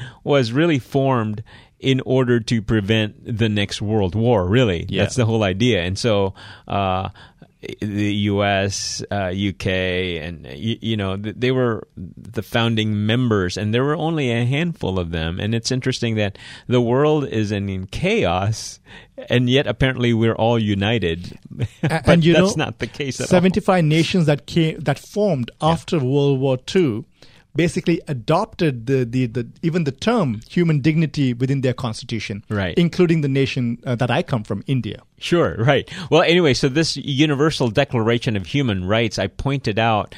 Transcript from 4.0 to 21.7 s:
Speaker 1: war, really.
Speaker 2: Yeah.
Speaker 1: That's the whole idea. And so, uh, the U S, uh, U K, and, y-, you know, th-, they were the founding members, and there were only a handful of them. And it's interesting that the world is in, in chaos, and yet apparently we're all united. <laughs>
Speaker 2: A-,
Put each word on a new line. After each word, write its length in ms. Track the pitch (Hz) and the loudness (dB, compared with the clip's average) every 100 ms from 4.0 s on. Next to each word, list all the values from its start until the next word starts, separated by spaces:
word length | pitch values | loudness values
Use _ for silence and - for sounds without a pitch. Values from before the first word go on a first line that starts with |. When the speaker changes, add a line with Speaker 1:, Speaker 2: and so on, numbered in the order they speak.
| 95 | 0
Speaker 1:
war, 320 | 107 117 113 90 | 0 2 2 2
really. 380 | 117 117 85 87 | 2 2 0 -2
Speaker 2:
Yeah. 160 | 92 | -2
Speaker 1:
That's 120 | 101 127 | -2 0
the 100 | 113 | 0
whole 180 | 113 | 2
idea. 380 | 101 95 123 101 | 0 0 2 2
And 160 | 87 98 | 0 -2
so, 360 | 123 101 98 - - - - | 0 2 0 -4 -20 -18 -6
uh, 420 | 101 95 92 98 - - _ - _ - - | -2 -2 -2 -6 -12 -20 _ -20 _ -14 -10
the 320 | 104 101 104 104 104 | -6 -2 -2 0 0
U 120 | 101 | 0
S, 600 | 101 98 98 - - - - | 0 0 0 -4 -6 -8 -6
uh, 180 | 101 92 | -4 -4
U 180 | 95 101 | -2 -2
K, 680 | 90 107 92 92 90 92 85 | -2 -2 -2 -2 -2 -4 -6
and, 260 | 78 80 67 | -8 -12 -14
y-, 320 | 67 110 117 | -8 -6 -4
you 160 | 113 110 | -4 -4
know, 220 | 95 98 | -4 -4
th-, 180 | 104 101 | -8 -4
they 140 | 123 | 0
were 360 | 131 123 107 - - | 0 0 -2 -8 -16
the 460 | 87 - - 113 | -16 -16 -14 -10
founding 640 | - 120 117 110 107 104 107 | -4 0 2 0 0 0 0
members, 500 | 117 123 107 92 95 | 2 2 2 0 -2
and 160 | 104 | -2
there 100 | 117 | 0
were 120 | 139 160 | 0 -2
only 360 | 156 160 131 | -2 -2 0
a 140 | 117 120 | 0 0
handful 540 | 139 175 160 - 92 | 0 -2 -4 -4 -2
of 100 | 85 | -2
them. 300 | 82 80 90 | -4 -4 -4
And 160 | 101 117 | -2 -2
it's 160 | - | -2
interesting 440 | 127 131 127 117 107 | -2 -2 -2 -2 0
that 220 | 104 - - - - | -2 -4 -16 -14 -2
the 120 | 123 | 0
world 480 | 117 127 151 151 135 | 2 2 2 2 0
is 240 | 113 104 | -2 -2
in, 160 | 104 98 | -2 -4
in 200 | 95 95 | -6 -8
chaos, 920 | - 165 226 98 90 104 110 - - - - - - - | -4 -2 0 0 0 0 -2 -8 -16 -20 -20 -20 -16 -2
and 200 | 123 123 | 0 2
yet 160 | 131 139 | 2 0
apparently 480 | 117 131 127 120 | 0 0 0 0
we're 220 | 113 113 - | 2 2 2
all 240 | 110 117 | 2 2
united. 800 | 104 98 101 117 90 82 87 - - | 0 0 0 0 0 -4 -8 -16 -14
<laughs> 100 | - | -8
Speaker 2:
A-, 60 | - | -8